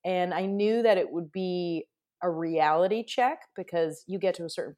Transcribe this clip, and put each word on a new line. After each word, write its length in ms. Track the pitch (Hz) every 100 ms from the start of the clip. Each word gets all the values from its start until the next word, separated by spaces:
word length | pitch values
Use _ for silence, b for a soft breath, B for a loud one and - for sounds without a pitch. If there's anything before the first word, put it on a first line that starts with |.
and 300 | 180 185 180
I 140 | 165 190
knew 340 | 202 208 226
that 160 | 226 190
it 140 | -
would 200 | 165 160
be 540 | 190 185 180 175 165 - _ _ _
a 60 | 180
reality 760 | 160 165 160 151 160 185 220 226
check 340 | - 247 320 - -
because 480 | 180 170 165 156 -
you 120 | 190
get 160 | 185 175
to 100 | 165
a 40 |
certain 240 | - 117